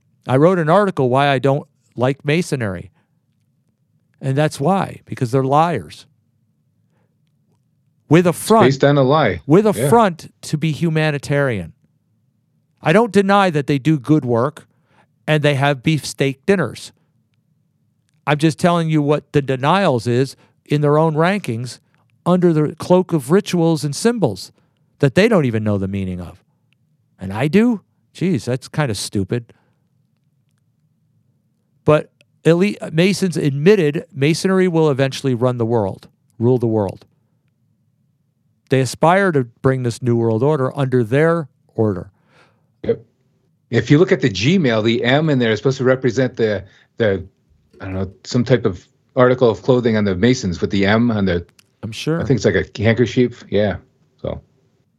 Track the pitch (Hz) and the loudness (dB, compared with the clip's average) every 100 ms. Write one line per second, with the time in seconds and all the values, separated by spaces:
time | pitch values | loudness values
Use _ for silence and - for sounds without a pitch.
0 | _ _ - 127 165 185 151 185 202 - | _ _ -4 2 2 2 2 2 2 0
1 | 127 131 143 135 135 139 - _ _ - | 0 0 0 0 0 -2 -6 _ _ -4
2 | 127 139 143 160 - 139 107 90 - _ | -2 -2 -4 -4 -4 -6 -6 -8 -12 _
3 | _ _ _ _ _ _ _ _ _ _ | _ _ _ _ _ _ _ _ _ _
4 | _ _ 139 135 151 - 143 190 - - | _ _ -4 -2 -2 -2 -2 0 -2 -10
5 | - - 120 135 131 147 170 135 76 - | -14 -6 -2 -2 2 2 0 -2 -10 -18
6 | - _ _ _ _ _ _ _ _ _ | -20 _ _ _ _ _ _ _ _ _
7 | _ _ _ _ _ _ _ _ _ _ | _ _ _ _ _ _ _ _ _ _
8 | - 156 175 - - 220 180 135 143 143 | 2 4 4 0 2 4 4 4 2 4
9 | 127 156 120 87 - 170 214 185 139 233 | 4 2 0 -2 2 4 4 0 2 4
10 | 208 160 - _ - 156 160 131 165 156 | 2 -2 -14 _ -8 -4 -4 -2 -2 0
11 | 156 143 - 143 139 104 82 - _ _ | -2 -4 -4 -2 -2 -4 -8 -16 _ _
12 | _ _ _ _ _ _ _ _ - 185 | _ _ _ _ _ _ _ _ 0 2
13 | 240 196 196 202 190 151 135 143 135 156 | 2 2 2 2 2 0 -2 -2 0 0
14 | 123 156 123 117 135 - - _ _ _ | 2 0 2 0 -2 -6 -20 _ _ _
15 | _ _ - 156 147 139 139 139 160 151 | _ _ -2 0 2 2 0 0 0 -2
16 | - - 139 131 - 196 123 - - _ | -4 -4 -4 -2 -2 0 -2 -8 -18 _
17 | _ _ _ _ _ _ _ _ _ _ | _ _ _ _ _ _ _ _ _ _
18 | _ _ - 147 160 - 180 175 165 156 | _ _ -2 0 0 2 0 2 0 0
19 | 143 147 - 147 135 131 139 190 190 123 | 0 -2 -2 -2 -2 -2 0 2 2 0
20 | 123 120 135 - _ _ - 147 147 151 | 0 0 -2 -6 _ _ -4 0 2 2
21 | 160 151 170 202 131 113 123 - _ _ | 2 2 0 0 -4 -8 -8 -14 _ _
22 | _ _ - 180 175 156 147 - - 180 | _ _ 0 2 4 2 0 -2 2 2
23 | 180 165 123 190 - 180 165 160 147 143 | 2 -4 0 0 0 0 0 0 -4 -2
24 | 226 240 147 92 - _ _ _ _ _ | -2 0 -2 -2 -12 _ _ _ _ _
25 | 139 175 220 202 135 110 107 101 95 98 | 0 4 4 4 2 0 -2 -2 -2 -4
26 | 92 90 85 87 _ _ _ _ _ _ | -6 -8 -12 -18 _ _ _ _ _ _
27 | _ - 95 101 151 190 240 214 _ _ | _ -14 -10 -4 0 2 2 0 _ _
28 | _ - 180 143 117 127 - - 143 101 | _ -6 -4 -2 -4 -6 -6 -6 -4 -4
29 | - 104 95 120 117 _ _ _ _ _ | -6 -6 -4 -6 -8 _ _ _ _ _
30 | _ _ _ _ _ _ _ _ _ _ | _ _ _ _ _ _ _ _ _ _
31 | _ _ _ _ _ _ _ _ - 151 | _ _ _ _ _ _ _ _ 0 0
32 | - _ _ _ 156 170 202 - - 156 | -2 _ _ _ 0 2 0 -4 -4 0
33 | 185 190 190 156 151 139 156 214 147 147 | 0 0 -4 -2 -2 2 4 4 2 -2
34 | - 139 143 165 190 190 185 160 156 131 | -8 -2 0 0 0 2 2 2 2 0
35 | 135 - 139 120 127 123 113 117 98 110 | -2 -2 -4 -2 -2 -2 -2 0 -2 -6
36 | - _ _ - 117 127 117 110 95 - | -16 _ _ -2 0 2 0 -2 -2 -6
37 | - _ _ _ _ _ _ _ _ _ | -18 _ _ _ _ _ _ _ _ _
38 | _ _ _ _ _ _ - 131 127 - | _ _ _ _ _ _ -4 -2 -2 0
39 | 156 190 196 147 120 _ 135 131 123 - | 2 2 2 0 -4 _ -2 0 -4 -4
40 | 123 117 117 110 139 151 127 - 131 127 | -2 0 0 0 0 0 -2 -2 -2 0
41 | 110 135 160 170 147 _ _ - 110 90 | 0 2 2 0 -4 _ _ -4 -2 -4
42 | - _ _ _ _ _ _ _ - 117 | -10 _ _ _ _ _ _ _ -6 -6
43 | - _ _ _ _ _ - 113 107 147 | -8 _ _ _ _ _ -6 -2 2 2
44 | 185 190 135 92 117 196 135 113 107 113 | 4 2 0 -2 0 2 2 0 0 0
45 | 120 139 160 135 117 110 139 131 127 127 | 0 0 2 0 0 0 -2 0 0 0
46 | 127 110 127 - 110 98 90 _ _ - | 0 -2 -2 -2 -2 -2 -8 _ _ -4
47 | 110 95 92 _ _ _ _ - 101 95 | -2 -2 -6 _ _ _ _ -16 -10 -8
48 | 95 - - 127 113 123 113 90 - _ | -8 -10 -6 -2 0 0 0 -6 -12 _
49 | _ - 123 127 123 107 - 123 117 110 | _ -2 0 2 2 0 0 0 0 0
50 | 101 90 113 127 98 85 104 101 98 110 | -2 0 0 0 -4 -6 -4 -2 0 2
51 | 120 107 95 87 85 _ _ _ 107 110 | 0 0 -2 -2 -6 _ _ _ -16 -10
52 | - 165 - 123 110 90 - - 107 113 | -6 -4 0 0 0 0 -2 -2 0 2
53 | 117 127 123 - - 98 104 87 - _ | 0 0 0 -2 -4 -2 0 -4 -12 _
54 | _ _ - 82 - _ _ _ _ | _ _ -10 -10 -14 _ _ _ _